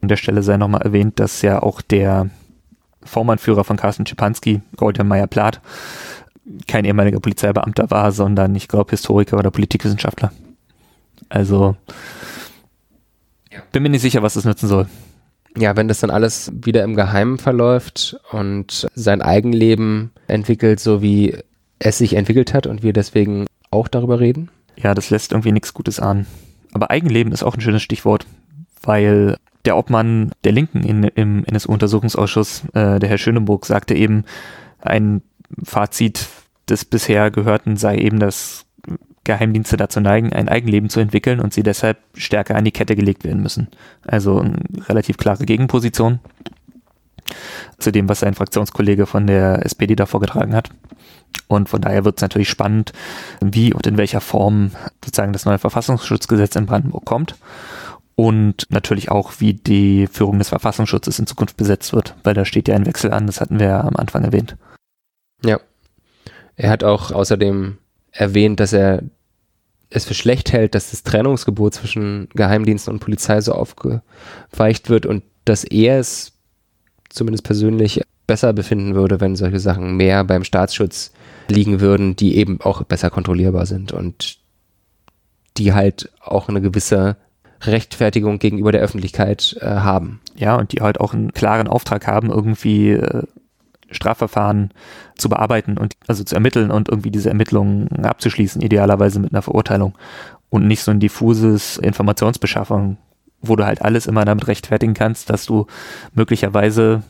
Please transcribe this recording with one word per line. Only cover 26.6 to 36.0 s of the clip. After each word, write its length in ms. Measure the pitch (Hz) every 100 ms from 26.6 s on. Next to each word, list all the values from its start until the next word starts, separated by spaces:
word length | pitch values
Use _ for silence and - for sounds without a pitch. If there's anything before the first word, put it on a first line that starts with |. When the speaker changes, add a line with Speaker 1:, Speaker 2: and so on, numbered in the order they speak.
| _
Speaker 1:
Aber 160 | - 104
Eigenleben 420 | 143 165 113 113
ist 120 | -
auch 100 | 104
ein 80 | -
schönes 220 | 113 107
Stichwort, 420 | - 117 - 107 - - _ 147 165 _
weil 560 | - 104 147 - 101 - _ _ -
der 120 | 87
Obmann 540 | - 117 113 113 110 -
der 100 | 101
Linken 300 | 107 160 -
in, 200 | 104 107
im 420 | 104 - 107 104 -
N-S-U-Untersuchungsausschuss, 1200 | 107 - 107 104 107 113 - 104 - 104 - -
äh, 240 | 104 104 101
der 100 | 98
Herr 120 | 101
Schönenburg 480 | - 117 104 101 -
sagte 260 | 104 -
eben, 320 | 87 101 107 104 - - - - _
ein 400 | - - 107 104 - _ - -
Fazit 640 | - - 104 -